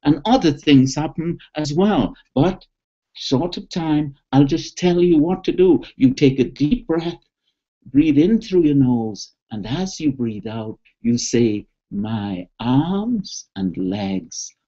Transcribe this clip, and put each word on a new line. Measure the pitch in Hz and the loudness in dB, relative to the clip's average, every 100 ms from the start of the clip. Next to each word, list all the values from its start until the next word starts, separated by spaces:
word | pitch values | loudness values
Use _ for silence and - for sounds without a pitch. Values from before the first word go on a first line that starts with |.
And | 147 151 | 0 0
other | - 262 165 | 2 2 2
things | 139 - 139 131 | 0 4 6 6
happen | 147 156 156 165 170 - | 0 -6 -6 -6 -6 -10
as | - 151 | -8 -4
well. | 147 208 185 95 - _ | 0 2 2 0 -4 _
But | - 160 185 - _ _ _ _ | 0 0 0 -12 _ _ _ _
short | - - 131 175 175 | -16 -4 -2 -2 -8
of | - | -10
time, | - 160 151 151 139 _ | -6 -2 0 -2 -8 _
I'll | 135 | 2
just | 143 160 - - | 4 2 -6 -2
tell | 180 175 | 0 2
you | 180 160 | 4 4
what | 151 185 | 2 0
to | - | -4
do. | - 185 147 - - | 2 4 4 0 0
You | 131 | 2
take | 131 143 135 | 4 2 2
a | 120 | -2
deep | - 147 247 - | -2 -2 -2 -2
breath, | 165 165 170 _ _ _ _ _ _ - | -4 -4 -10 _ _ _ _ _ _ -2
breathe | 135 156 143 | 2 4 4
in | 175 226 | 4 2
through | - 185 | 2 2
your | 156 | 4
nose, | 143 131 123 110 101 - _ _ | 4 2 2 -2 -8 -16 _ _
and | 110 98 | -12 -6
as | 147 190 - | -4 -6 -4
you | 156 | -4
breathe | 135 120 107 107 | -2 -4 -6 -8
out, | 113 110 110 _ _ | -8 -10 -12 _ _
you | 117 120 | -2 -2
say, | - 117 117 104 104 _ _ | 0 0 2 0 -6 _ _
My | 101 107 110 101 92 - _ | -8 -6 -4 -6 -8 -10 _
arms | 113 131 165 196 220 240 190 - - - | -2 0 0 -4 -4 -4 -6 -14 -16 -6
and | 95 85 | -6 -4
legs | 92 101 98 95 82 - - _ | -4 -4 -4 -6 -8 -14 -16 _